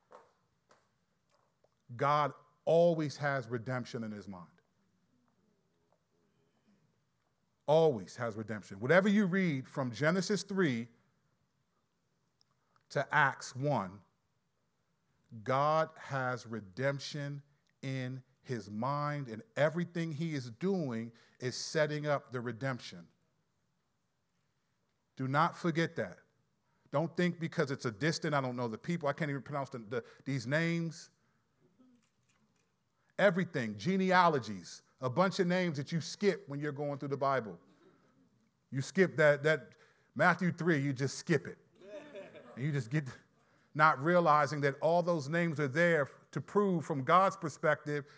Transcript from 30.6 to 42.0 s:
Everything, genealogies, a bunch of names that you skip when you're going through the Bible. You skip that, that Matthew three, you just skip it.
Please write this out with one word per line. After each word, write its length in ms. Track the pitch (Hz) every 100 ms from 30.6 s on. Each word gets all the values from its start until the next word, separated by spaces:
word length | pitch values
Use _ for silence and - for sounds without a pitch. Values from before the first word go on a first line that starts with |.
| 165 170 165 - - _ _ _ _ _ _ _ 254 240 _ _ _ _ _ _ _ _ _ _ _ -
Everything, 580 | 202 180 175 143 113 104
genealogies, 1080 | 123 190 185 180 175 143 110 98 85 - _ -
a 80 | 131
bunch 300 | 123 190 180
of 80 | 180
names 280 | 180 175 143
that 140 | 135
you 80 | 165
skip 440 | - - 202 165 -
when 120 | 143
you're 120 | 151
going 280 | 139 147 139
through 100 | 143
the 80 | 135
Bible. 400 | 139 131 110 85 _ _ - _ _ _ _ _ _ _ -
You 100 | 131
skip 360 | 131 190 175 117
that, 260 | 151 143
that 260 | 151 156 - - _ _ _ 117
Matthew 360 | 175 170 180
three, 280 | - 165 151
you 140 | 143
just 240 | 127 135 -
skip 300 | - 151 -
it. 100 | - _ _ - -